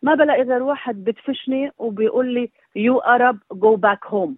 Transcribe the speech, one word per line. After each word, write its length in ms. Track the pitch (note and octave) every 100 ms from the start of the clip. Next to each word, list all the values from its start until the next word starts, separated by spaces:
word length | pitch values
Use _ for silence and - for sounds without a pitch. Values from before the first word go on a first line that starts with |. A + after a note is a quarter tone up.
ما 140 | C4 D4+
بلاقي 260 | D4+ C4
غير 220 | B3+ B3
واحد 400 | C4 C#4+ - G#3
بدفشني 680 | F#3+ A3+ - C4+ - C4 C#4 -
وبيقول 560 | A#3 G3+ A3 - B3+
لي: 160 | A#3+ A#3+ _ _ -
"You 160 | A3 B3+
Arab, 360 | - A#3+ B3 G#3+ _ F#3+
go 180 | G#3+ A3
back 360 | G#3 G3+ -
home." 200 | G#3 F3